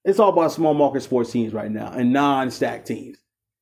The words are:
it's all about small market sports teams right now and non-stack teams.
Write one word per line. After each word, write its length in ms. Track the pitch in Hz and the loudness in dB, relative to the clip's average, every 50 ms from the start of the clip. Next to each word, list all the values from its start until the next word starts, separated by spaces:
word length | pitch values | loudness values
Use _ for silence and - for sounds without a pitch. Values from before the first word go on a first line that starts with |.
| - | -2
it's 160 | - 196 202 | 0 2 4
all 100 | 220 196 | 4 4
about 220 | 185 180 165 151 | 4 4 2 0
small 220 | 151 - 165 156 151 | 0 0 0 2 2
market 280 | 147 147 139 135 135 | 4 2 2 0 -2
sports 300 | 120 - 131 123 117 117 | -4 -2 -2 -2 0 -2
teams 220 | - 120 113 107 104 | -2 -4 -2 -2 -4
right 180 | 110 104 107 | -6 -6 -6
now 200 | 107 107 110 - | -6 -8 -8 -8
and 200 | 90 - 123 120 | -4 0 0 2
non-stack 760 | 127 139 143 143 139 135 131 127 - - - 123 120 113 - | 2 4 2 2 2 0 0 -2 -4 -4 -4 -4 -4 -6 -8
teams. 340 | - 120 104 - - - - _ _ _ _ _ _ _ _ | -8 -10 -10 -10 -14 -18 -20 _ _ _ _ _ _ _ _